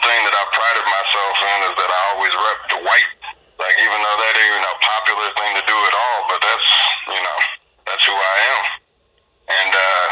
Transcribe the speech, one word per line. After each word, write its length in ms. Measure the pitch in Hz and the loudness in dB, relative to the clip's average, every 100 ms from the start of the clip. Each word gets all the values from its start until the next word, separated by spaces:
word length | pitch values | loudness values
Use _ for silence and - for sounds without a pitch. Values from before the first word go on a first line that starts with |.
| 120 | 0
thing 160 | 117 | 2
that 120 | 104 101 | 0 0
I 40 | 98 113 | 0 0
prided 300 | 113 113 101 | 0 0 0
myself 480 | 98 98 107 98 98 | -2 0 0 0 -2
in 240 | 98 101 92 | 0 0 0
is 80 | 90 | -2
that 80 | 90 | 0
I 80 | 90 98 104 | 0 0 0
always 160 | - | 0
rep 260 | 92 107 104 - | 0 0 -2 -4
the 80 | 113 - | -4 2
white. 240 | - - - - - _ - | 2 2 -2 -16 -18 _ -6
Like, 160 | 92 92 | 0 4
even 240 | - 107 | 4 2
though 160 | 107 107 | 0 0
that 120 | 110 110 | 0 2
ain't 260 | 110 101 95 | 2 2 -2
a 40 | 90 | -2
popular 500 | - 107 110 104 104 104 | -2 0 0 0 -2 -2
thing 160 | 104 101 | -2 -2
to 40 | 104 | 0
do 100 | 107 | 0
at 100 | 104 101 | 2 2
all, 280 | 123 110 92 | 0 -2 -2
but 80 | 113 | -2
that's, 280 | 104 113 - 107 - - - | -2 0 2 4 2 0 -4
you 80 | 98 | -4
know, 180 | 90 82 - - _ _ - | -4 -2 -4 -4 _ _ -8
that's 200 | 95 - | 0 0
who 80 | |
I 240 | 98 95 98 120 | 2 0 2 2
am. 120 | 123 92 - - _ _ _ _ _ - | 0 -2 -8 -14 _ _ _ _ _ -4
And, 240 | 95 95 | 0 2
uh, 360 | 95 95 92 87 | 2 2 0 0